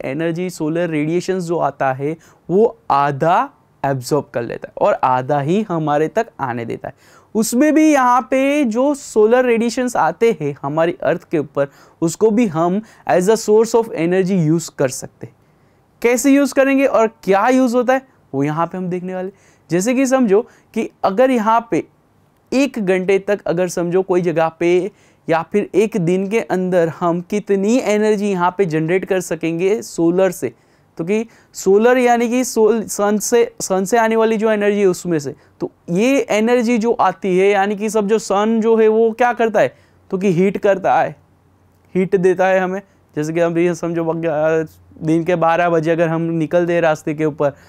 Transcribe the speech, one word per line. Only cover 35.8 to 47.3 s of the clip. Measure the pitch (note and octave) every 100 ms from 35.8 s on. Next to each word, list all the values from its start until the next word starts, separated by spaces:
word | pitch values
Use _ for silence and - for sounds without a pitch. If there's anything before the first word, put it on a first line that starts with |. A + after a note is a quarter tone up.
| -
ये | F3 B3 C#4 -
एनर्जी | G#3 A3+ B3 A3+ A#3+
जो | A#3
आती | - F#3 F3+ G3 F3+
है, | G3
यानी | G3+ G3 G3+
कि | G#3+
सब | A3 G3
जो | A3
सन | - G3 G#3+ A3+
जो | A3 A3+
है | A3
वो | A3 A3+
क्या | A3 A#3+
करता | A#3+ A3+ G#3
है, | C3+ - _ _ _
तो | F#3+
कि | G3
हीट | E3+ G3 G3
करता | G3+ F#3+ F#3+ D3+
है, | D#3 - _ _ _ _ _ _ _ F3+
हीट | F#3 G3
देता | F#3 F3+ F#3
है | F#3+
हमें। | F#3 F#3+ - _ _ D3
जैसे | D3+
कि | E3
अभी | E3+ E3+ F3 D#3+
समझो | E3+ E3
बग-, | E3 E3 E3 D3+ D#3 D#3+ D#3 - _ -
दिन | D#3+ E3
के | E3 F3
बारह | E3 E3 F3
बजे | E3 D#3+
अगर | E3 E3
हम | E3
निकलते | E3 E3 D3+ F3 E3+
हैं | E3+
रास्ते | D#3+ D3+ D#3+
के | D3+
ऊपर | D#3